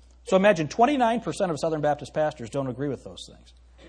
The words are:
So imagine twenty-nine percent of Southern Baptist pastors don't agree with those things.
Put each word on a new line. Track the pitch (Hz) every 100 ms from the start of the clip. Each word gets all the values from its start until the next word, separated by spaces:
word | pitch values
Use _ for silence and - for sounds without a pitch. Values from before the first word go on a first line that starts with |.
| - _
So | - 185
imagine | 202 190 151
twenty-nine | - 240 285 233 240
percent | 180 147 185
of | 147
Southern | 165 156
Baptist | 147 143 143
pastors | 156 151 - 113
don't | 185 170
agree | 120 143
with | 113
those | - 87 -
things. | - - - - -